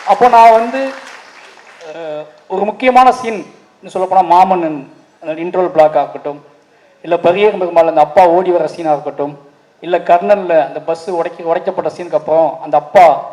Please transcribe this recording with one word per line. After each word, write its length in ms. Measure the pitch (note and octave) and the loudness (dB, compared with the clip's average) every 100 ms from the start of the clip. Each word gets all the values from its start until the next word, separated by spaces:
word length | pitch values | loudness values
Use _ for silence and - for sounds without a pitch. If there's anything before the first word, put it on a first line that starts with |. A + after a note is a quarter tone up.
| - | -2
அப்போ 200 | G3+ A#3+ | 2 4
நான் 240 | A#3 A#3 | 6 8
வந்து, 280 | A3+ A#3 C4+ C4+ C4+ - - - - - - - - E3 | 6 0 -4 -6 -10 -18 -20 -20 -20 -20 -20 -20 -20 -18
அஹ், 360 | D#3+ D#3+ D3+ D3+ _ _ | -14 -10 -10 -12 _ _
ஒரு 180 | F#3 G3+ | -4 -4
முக்கியமான 460 | G#3 B3+ B3 B3+ | -2 2 4 4
சீன், 300 | - A3+ G#3+ - - _ _ | 2 -6 -10 -12 -20 _ _
இன்னும் 200 | G3 F#3 | -12 -6
சொல்லப்போனா 300 | F#3 F#3 E3+ | 0 0 2
மாமன்னன், 540 | F3+ F#3+ F3+ D#3+ D3+ C3+ - _ _ | 2 2 0 -4 -8 -12 -20 _ _
அந்த 120 | D#3+ D#3+ | -12 -8
இன்டர்வல் 320 | F3 F3+ F3 D#3+ | -6 -2 0 2
பிளாக் 220 | D3+ D3+ | 2 2
ஆகட்டும், 420 | E3+ - D3 C#3+ _ _ _ _ _ _ | -4 -8 -12 -14 _ _ _ _ _ _
இல்ல 160 | - E3+ | -6 0
பெரிய 320 | E3+ F#3 G#3 | 0 2 0
பெருமாள் 380 | G3 F3+ E3 D#3+ | 0 -2 2 2
அந்த 140 | D#3 | 2
அப்பா 240 | D3+ G3+ F3+ | 2 4 4
ஓடி 260 | E3+ F3+ | 2 0
வர 160 | F3 D#3 | 0 -2
சீனா 240 | - D#3+ | -6 -4
இருக்கட்டும், 440 | C#3+ C#3+ C3+ C#3+ D3 _ _ _ _ | -4 -4 -8 -8 -10 _ _ _ _
இல்ல 140 | E3+ F3 | -4 -4
கர்ணன்ல 680 | E3+ F3 G3 G3+ F3+ E3 C#3 | 2 0 2 0 2 0 0
அந்த 140 | D3+ | -6
பஸ் 300 | D3+ E3 - | -8 -8 -6
உடைக்க-, 360 | F3 E3+ E3+ E3 | -6 -6 -8 -4
உடைக்கப்பட்ட 440 | F3 F3+ F#3 D#3+ | -4 -4 -6 -8
சீனுக்கு 300 | - F3 D#3 | -10 -6 -6
அப்புறம் 380 | D3+ D#3+ D#3 - | 0 0 0 -4
அந்த 140 | D#3 D3 | -2 -2
அப்பா, 280 | D3 G3+ E3+ C#3 - | 2 4 6 4 -6